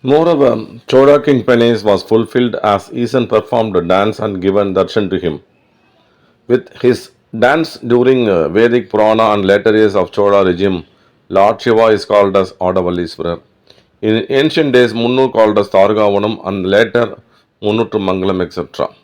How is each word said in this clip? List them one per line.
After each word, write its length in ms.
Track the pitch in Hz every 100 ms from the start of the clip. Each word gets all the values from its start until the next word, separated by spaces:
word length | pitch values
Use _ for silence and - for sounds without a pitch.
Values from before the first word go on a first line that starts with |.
Moreover, 760 | 131 147 165 156 135 113 107 120 -
Chola 340 | 131 139 147
King 220 | 151 135
Penes 400 | 113 117 117 113
was 180 | 104 98
fulfilled 540 | - 110 110 127 120 -
as 260 | 104 98 -
Isan 360 | 120 117 131 113
performed 480 | 110 - 120 110 90
a 60 |
dance 380 | 85 92 104 107
and 220 | 110 95
given 320 | 95 98 101
darshan 360 | 92 90 110 98
to 80 | 90
him. 220 | 87 69 _ _ _ _ _ _ _ _ _ _ -
With 180 | 120 - -
his 300 | 123 117 - _ _ 113
dance 380 | 120 156 160 - 123
during, 360 | 120 127 127 113
uh, 180 | 90 76
Vedic 420 | 92 117 123 101
Purana 440 | 107 107 110 113
and 100 | 104 95
later 300 | 101 107 107
years 200 | 107 98
of 160 | 87
Chola 340 | - 101 101 95
regime, 400 | 87 98 90 - _ _ _ _
Lord 340 | 92 101 110
Shiva 260 | 123 110 113
is 180 | 107 -
called 320 | 104 101 98
as 160 | 92
Odavalliswarar. 880 | - 92 92 90 90 85 - 82 85 _ _ _ _ _ _
In 240 | 107 113 -
ancient 420 | 135 156 160 147
days, 220 | 123 120
Munnu 320 | 110 117 127 131
called 260 | - 107 104
as 80 | 101
Tharukavanam 680 | 95 101 107 104 101 104 113 92
and 180 | 98 92 98
later 300 | 113 120 113 - _ _ _ _
Munnutu 380 | 104 110 113 107 98
Mangalam, 380 | 92 95 92 87
et 80 |
cetera. 340 | - - - - _